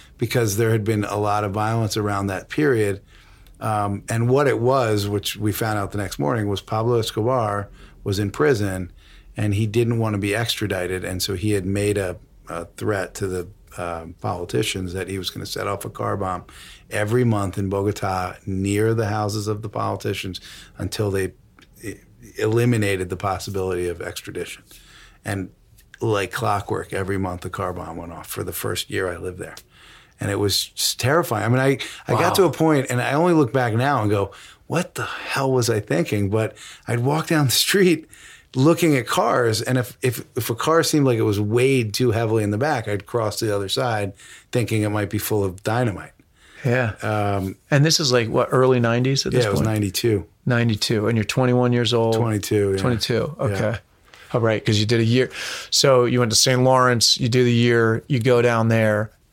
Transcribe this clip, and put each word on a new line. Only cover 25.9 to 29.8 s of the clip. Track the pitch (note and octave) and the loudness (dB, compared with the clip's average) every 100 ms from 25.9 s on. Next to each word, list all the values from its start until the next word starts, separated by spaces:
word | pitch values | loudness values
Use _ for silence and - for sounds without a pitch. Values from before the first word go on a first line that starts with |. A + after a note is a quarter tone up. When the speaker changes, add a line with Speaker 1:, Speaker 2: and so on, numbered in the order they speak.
| - | -6
Speaker 1:
like | A#2 G#2 F#2+ | -2 0 -2
clockwork, | - G#2+ G2+ - F#2+ E2+ | -4 -2 -2 -4 -6 -4
every | F#2 F#2+ G2 | -6 -4 -4
month | F#2+ F2+ F#2 | -4 -6 -8
a | |
car | F#2 F#2+ | -6 -6
bomb | F2+ E2 E2+ | -6 -10 -12
went | E2+ | -12
off | E2 - | -14 -12
for | - | -10
the | F#2 | -8
first | F2 G#2+ F#2+ - | -6 -6 -6 -6
year | G2+ F#2 | -4 -4
I | F2 | -6
lived | F#2 F2+ | -10 -10
there. | E2 - - - | -12 -16 -20 -20